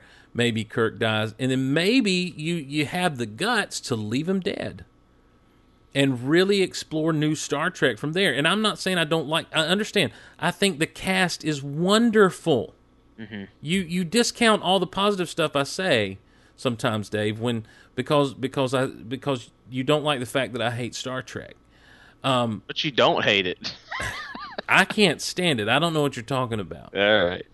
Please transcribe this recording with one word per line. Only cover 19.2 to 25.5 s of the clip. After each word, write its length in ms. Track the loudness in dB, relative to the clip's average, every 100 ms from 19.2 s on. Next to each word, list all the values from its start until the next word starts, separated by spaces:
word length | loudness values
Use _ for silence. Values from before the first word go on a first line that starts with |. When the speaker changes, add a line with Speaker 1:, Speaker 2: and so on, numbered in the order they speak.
| -4 -4 -6 _ -10
Speaker 1:
you 140 | -4
don't 180 | 0 2
like 140 | 2 -2
the 60 | -2
fact 280 | -4 -2
that 80 | -2
I 80 | -4
hate 240 | -4 -8
Star 260 | -8 -8 -8
Trek. 360 | -8 -12 -14 -20 _ _ -20 -20 -20 -6
Um, 380 | 0 2 2 -4 -8
Speaker 2:
But 180 | -6
you 60 | -2
don't 320 | 4 4 4
hate 240 | 2 2 2
it. 280 | -2 -10 -14
<laughs> 880 | -12 -8 -8 -8 -12 -12 -14 -8 2
Speaker 1:
I 140 | 4
can't 380 | 4 4 4 4
stand 380 | -4 -2 0